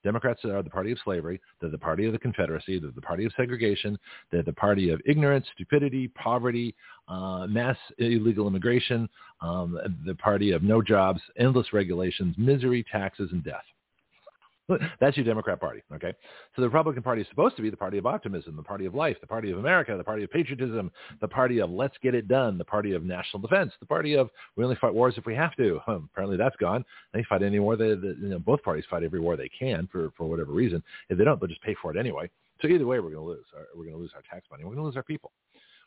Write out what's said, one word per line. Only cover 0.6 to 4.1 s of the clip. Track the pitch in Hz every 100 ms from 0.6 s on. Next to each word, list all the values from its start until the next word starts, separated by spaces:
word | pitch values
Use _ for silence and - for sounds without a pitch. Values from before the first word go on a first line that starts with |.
the | 90
party | 95 98
of | -
slavery. | - 90 80 95 - _
They're | 85
the | 76
party | - 80 110
of |
the | 110
Confederacy. | 120 107 85 80 - 92
They're | 73
the | 62
party | - 85 110
of | -
segregation. | 123 120 110 101 104 104 -